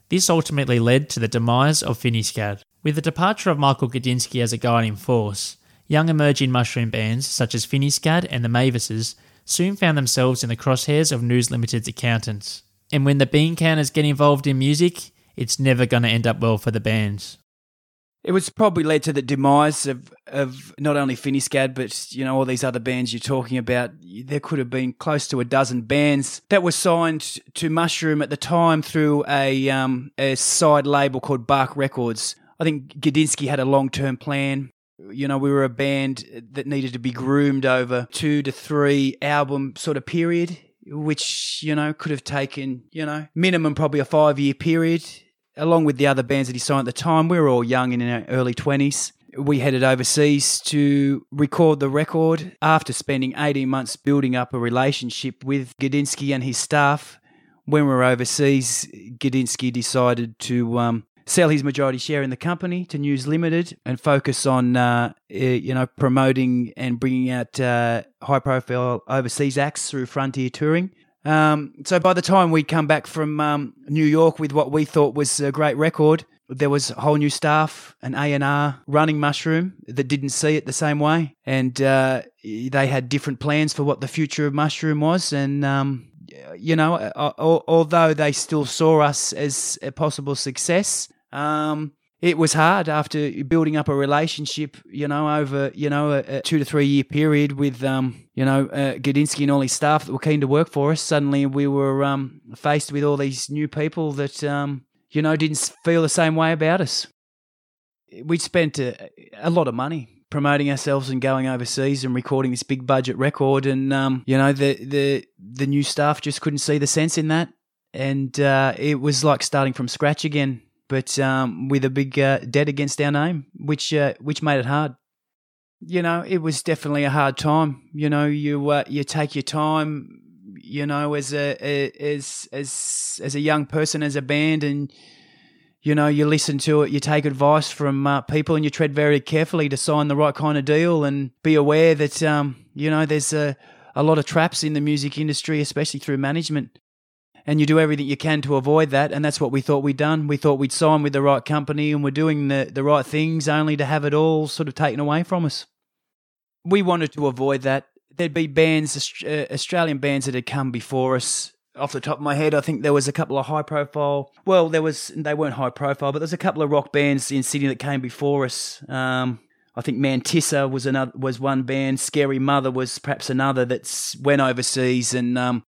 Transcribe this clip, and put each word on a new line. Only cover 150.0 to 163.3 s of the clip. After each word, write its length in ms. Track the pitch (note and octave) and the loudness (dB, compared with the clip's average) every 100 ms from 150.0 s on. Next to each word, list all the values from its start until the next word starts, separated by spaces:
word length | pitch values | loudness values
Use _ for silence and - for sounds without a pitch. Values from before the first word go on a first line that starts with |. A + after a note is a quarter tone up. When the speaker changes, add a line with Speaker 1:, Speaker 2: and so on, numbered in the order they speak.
| D3+ D#3+ D3 | 0 0 0
Speaker 2:
We 100 | C#3+ | 0
thought 220 | D3+ C#3 | 2 2
we'd 140 | C3+ | 0
sign 280 | - D#3+ D#3 | 2 4 4
with 120 | D3 | 2
the 80 | C#3 | 2
right 220 | C#3+ C3+ | 2 2
company 500 | - D3+ C#3 D3+ D3+ | 0 -4 -2 -2 0
and 100 | D3 | 0
we're 80 | C#3+ | 0
doing 380 | C#3 D#3+ D3 C#3 | 0 0 0 0
the, 200 | C#3 - | -2 -2
the 120 | C3+ | -2
right 220 | C#3+ D3 B2+ | 2 2 2
things, 420 | D3+ D#3+ D#3+ D3 | -2 0 0 0
only 280 | D3+ D#3 D3 | 0 0 0
to 80 | C3+ | 0
have 200 | D3+ C#3+ | 0 0
it 80 | |
all 340 | D3 D#3+ D#3 D3+ | 2 2 2 -2
sort 200 | - D3 | -4 -6
of 80 | - | -2
taken 240 | D3 B2 | -2 0
away 240 | D3 D#3 | 0 0
from 220 | F3 F3+ D#3 | 0 -2 -2
us. 200 | - - _ _ _ _ _ _ _ _ _ E3+ | -4 -14 _ _ _ _ _ _ _ _ _ 0
We 160 | G3+ | 2
wanted 320 | F3+ E3+ D3+ | 2 0 -2
to 140 | D3 C#3+ | -2 -2
avoid 340 | B2+ C#3 C3+ | 0 -2 0
that. 260 | C3+ C3+ _ _ _ C#3 | 0 -2 _ _ _ -6
There'd 200 | E3+ E3 | -4 -2
be 100 | D#3+ | 0
bands, 480 | D3 D#3+ D#3 D3+ C#3+ | 2 4 4 0 -4
Aust-, 260 | - - | -8 -8
uh, 220 | C#3+ D3+ - | -6 -4 -4
Australian 460 | C#3 - F3 E3 C#3 | -6 -4 -2 0 0
bands 260 | C#3+ C#3 C3 | -2 -2 -2
that 100 | B2+ | -6
had 100 | - | -4
come 260 | C#3 C3 | -4 -4
before 440 | A#2+ - C3 C3 B2+ | -6 -4 -2 0 0
us. 380 | - - - _ _ C#3 | -2 -6 -6 _ _ -8
Off 180 | C#3 | -8
the 80 | C3+ | -6
top 160 | D3+ C3+ | -6 -4
of 60 | |
my 120 | D3 C#3+ | -2 0
head, 180 | D#3 | 2
I 80 | D3 | 2
think 220 | D#3+ B2+ | 0 -2
there 100 | C#3+ | 2
was 140 | C#3+ C3+ | 2 2
a 60 | |
couple 240 | E3 - | -2 -2